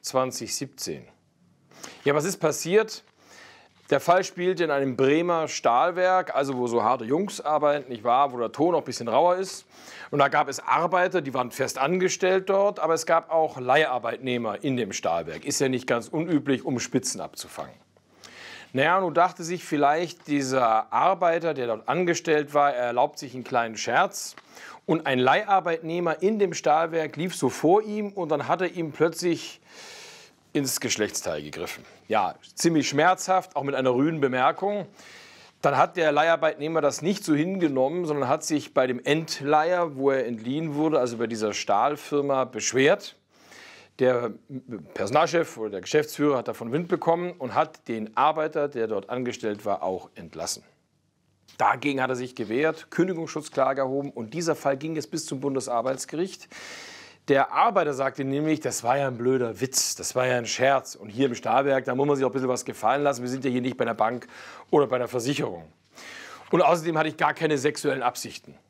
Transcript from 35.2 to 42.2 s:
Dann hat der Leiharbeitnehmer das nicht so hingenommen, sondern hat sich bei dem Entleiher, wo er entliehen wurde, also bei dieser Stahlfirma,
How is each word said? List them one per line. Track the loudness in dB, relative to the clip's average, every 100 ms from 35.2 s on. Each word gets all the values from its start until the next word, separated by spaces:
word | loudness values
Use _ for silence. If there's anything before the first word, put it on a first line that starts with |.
| -20 -20 -20 _
Dann | 0 4
hat | 2 4
der | 2
Leiharbeitnehmer | 4 4 4 2 0 -2 2
das | 2 0
nicht | -2 -2
so | 0 2
hingenommen, | 2 0 0 2 0 0 -2
sondern | -2 0
hat | 0
sich | 0 -4 -2
bei | 0 0
dem | 0
Entleiher, | 0 0 0 -6 2 2 2 0 -2 0
wo | 2
er | 2 -2
entliehen | -6 -6 -4 -4 -2
wurde, | 0 2
also | 0 -2
bei | -4
dieser | -2 -2
Stahlfirma, | -2 0 2 2 -2 -4 -2